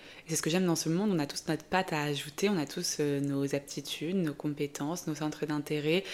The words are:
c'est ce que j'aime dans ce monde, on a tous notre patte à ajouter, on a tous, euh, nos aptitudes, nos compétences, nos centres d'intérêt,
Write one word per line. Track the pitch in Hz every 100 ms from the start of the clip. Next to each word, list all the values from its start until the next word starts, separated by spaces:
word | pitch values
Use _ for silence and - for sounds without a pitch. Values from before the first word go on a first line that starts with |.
| - - -
c'est | 160
ce |
que | 156
j'aime | 180 180
dans | 160
ce | 160
monde, | 170 214
on | 175
a |
tous | 143 - -
notre | 151
patte | - 185 185
à | 156
ajouter, | 147 143 147 - 202
on | 190
a | 139
tous, | - 175 -
euh, | 147 139
nos | 139 139 139
aptitudes, | 139 139 - 139 - 156 190
nos | 160
compétences, | 139 151 147 143 - 143 170 -
nos |
centres | 147 151 151 151
d'intérêt, | 151 143 151 151 175 190